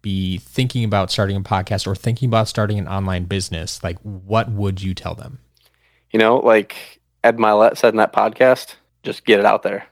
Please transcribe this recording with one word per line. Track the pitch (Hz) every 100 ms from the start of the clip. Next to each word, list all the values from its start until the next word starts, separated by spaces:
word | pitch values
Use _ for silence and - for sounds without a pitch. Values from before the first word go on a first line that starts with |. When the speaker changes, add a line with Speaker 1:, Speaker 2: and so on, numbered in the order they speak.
Speaker 1:
be | 104 95 92 92
thinking | - - 127 127
about | 113 101 92
starting | - 98 98
a |
podcast | 95 98 92 95 -
or |
thinking | 95 - 120 127
about | 113 -
starting | - 107 104
an | 85
online | 98 95 92
business? | 90 98 87 85 80 -
Like, | 87 85
what | 107 95 95 110 117
would | 104 101 95
you | 95
tell | 92 85
them? | 85 - 135 _ _ _ _ _ _ _
Speaker 2:
You | 110
know, | 110 127
like | 117 110 98 - - _ _ _
Ed | 117 117
Mylett | 110 107 113 -
said | 120
in | 110
that | -
podcast, | - 110 107 131 127 - - _ _
just | - - -
get | 101
it |
out | 104 104
there. | 101 101 -